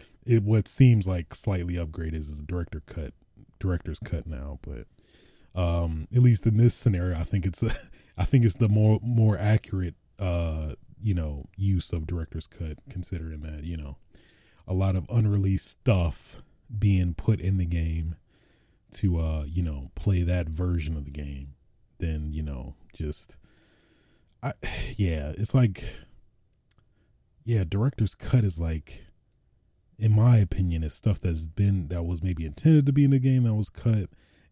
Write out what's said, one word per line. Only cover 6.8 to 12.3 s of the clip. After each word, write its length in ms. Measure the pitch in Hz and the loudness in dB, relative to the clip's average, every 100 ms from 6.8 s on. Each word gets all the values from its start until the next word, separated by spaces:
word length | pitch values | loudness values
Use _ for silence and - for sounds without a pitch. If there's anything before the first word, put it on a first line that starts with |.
| 110 90 90 82 | 2 2 0 -2
I 60 | |
think 220 | 82 101 90 | -2 -2 -2
it's 180 | - | -2
a, 80 | 113 - - - | -2 -2 -6 -20
<laughs> 220 | _ - | _ -4
I 80 | - | 2
think 200 | 135 113 | 4 4
it's 100 | - | 4
the 140 | 110 | 2
more, 300 | 107 107 110 | 4 4 4
more 360 | 117 117 110 101 | 2 4 4 4
accurate, 580 | 104 110 - 95 90 - _ - | 2 2 0 -4 -4 -8 _ -6
uh, 540 | 92 87 82 78 78 - - - | -2 0 -2 -4 -6 -10 -16 -6
you 120 | 107 | -2
know, 340 | 90 78 71 - - | -2 -2 -6 -10 -4
use 340 | 98 92 - | 0 0 -2
of 160 | 85 78 | -4 -4
director's 400 | 87 78 | -6 -6